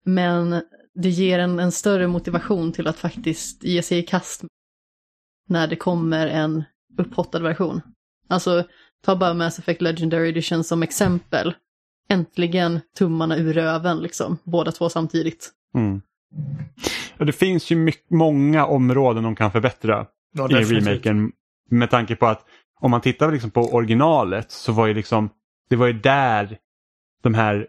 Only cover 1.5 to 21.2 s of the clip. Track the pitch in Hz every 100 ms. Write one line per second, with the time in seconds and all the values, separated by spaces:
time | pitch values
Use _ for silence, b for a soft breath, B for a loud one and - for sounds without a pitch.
1.5 | 175 180 175 208 196 180 175 180 170 -
2.5 | 196 165 165 160 - 170 - - 160 -
3.5 | - - 175 170 175 170 185 - - -
4.5 | _ _ _ _ _ _ _ _ _ -
5.5 | 170 160 165 - 170 165 160 156 160 156
6.5 | 160 156 _ _ - 175 - 170 165 165
7.5 | 165 170 147 - _ _ _ - 180 185
8.5 | 175 175 b b _ - 190 185 170 170
9.5 | - 175 165 165 165 160 165 165 165 156
10.5 | 170 160 170 165 - 196 175 - - -
11.5 | - _ _ _ _ - 185 165 - 175
12.5 | 180 170 170 - - 185 160 160 160 160
13.5 | 160 160 165 175 160 170 - - 165 -
14.5 | 170 160 - 170 170 160 165 160 - -
15.5 | _ _ 127 107 98 - _ _ 151 143
16.5 | 143 - - B B B B 147 - 190
17.5 | 175 - 170 160 - - 170 160 143 143
18.5 | 156 147 143 127 127 131 113 113 107 107
19.5 | 113 120 - 110 104 113 _ _ 151 135
20.5 | 131 110 113 104 101 113 104